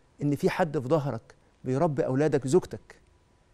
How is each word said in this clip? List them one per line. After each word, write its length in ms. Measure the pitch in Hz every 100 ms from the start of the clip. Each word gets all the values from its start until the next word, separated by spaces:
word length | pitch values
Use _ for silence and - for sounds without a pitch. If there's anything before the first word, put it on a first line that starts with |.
| _ -
إن 140 | 147 139
في 140 | 190
حد 280 | - 180 151
في 100 | 123
ظهرك 460 | 160 139 113 - - _ _
بيربي 420 | 127 131 170 143 139
أولادك 400 | 131 151 139 127
زوجتك، 540 | 170 - 110 - - _ _ _ _ _